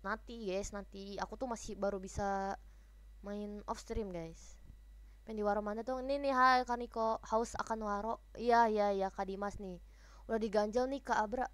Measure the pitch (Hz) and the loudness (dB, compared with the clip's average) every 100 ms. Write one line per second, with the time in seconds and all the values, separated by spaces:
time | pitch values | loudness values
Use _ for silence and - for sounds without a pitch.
0 | 196 220 - 233 208 185 202 202 196 196 | -4 -6 -8 -8 -2 -2 -4 -8 -10 -14
1 | 196 196 190 220 262 226 - 196 196 196 | -10 -8 -8 -6 -6 -6 -8 -2 -2 -2
2 | 190 - 202 196 196 - - - - - | -6 -4 -2 0 -2 -6 -12 -20 -20 -20
3 | - - 202 208 208 208 - 226 - 226 | -20 -16 -10 -8 -8 -10 -8 -8 -4 -6
4 | 208 175 165 165 - - - - - - | -4 -6 -10 -12 -18 -18 -20 -20 -20 -20
5 | - - - 220 208 208 208 214 233 254 | -20 -18 -8 0 2 2 0 -4 -4 -4
6 | 262 285 277 254 262 254 247 240 240 233 | 0 0 2 6 8 8 4 -2 -2 0
7 | 220 226 - 220 233 - - 220 214 202 | 0 0 2 0 2 -4 -4 -2 -2 -2
8 | 220 - - - 233 233 233 214 202 196 | -2 -6 -8 -2 6 8 8 6 4 4
9 | 190 196 196 190 202 - 196 175 - - | 0 -2 -6 -4 -6 -6 -8 -10 -14 -20
10 | - - - 220 220 208 208 214 254 277 | -20 -18 -2 -2 2 2 4 2 2 -2
11 | - 226 214 254 240 | 0 0 2 -2 -4